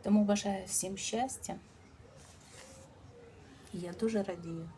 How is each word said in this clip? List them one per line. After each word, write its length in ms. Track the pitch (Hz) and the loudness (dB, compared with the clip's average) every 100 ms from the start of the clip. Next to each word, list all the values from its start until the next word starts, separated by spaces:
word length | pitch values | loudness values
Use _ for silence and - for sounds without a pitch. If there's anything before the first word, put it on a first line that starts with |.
Тому 220 | 214 208 | 8 8
бажаю 400 | 202 202 202 196 185 | 8 4 2 -2 0
всім 300 | - 190 190 | 0 0 -2
щастя. 600 | - 220 254 - - 165 - - - - - - - - - - - - - - - - - - - - - | -2 0 0 -2 -8 -8 -10 -20 -20 -20 -20 -20 -20 -20 -20 -18 -16 -18 -18 -20 -20 -20 -20 -20 -20 -20 -10
І 60 | 185 | -8
я 140 | 175 | -6
дуже 300 | 175 220 220 | 0 2 2
радію 480 | 190 175 170 165 165 | 0 -2 -4 -6 -8